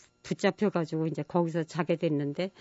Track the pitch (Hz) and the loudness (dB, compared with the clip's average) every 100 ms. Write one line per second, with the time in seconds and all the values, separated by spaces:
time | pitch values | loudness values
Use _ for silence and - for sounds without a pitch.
0 | - _ - - 196 - 208 175 156 160 | -20 _ -6 0 0 2 0 0 -2 -2
1 | 160 160 - 175 170 165 160 160 160 160 | -2 -2 0 2 2 0 -2 -2 0 2
2 | 170 147 143 143 190 - | 2 0 -2 -4 -6 -8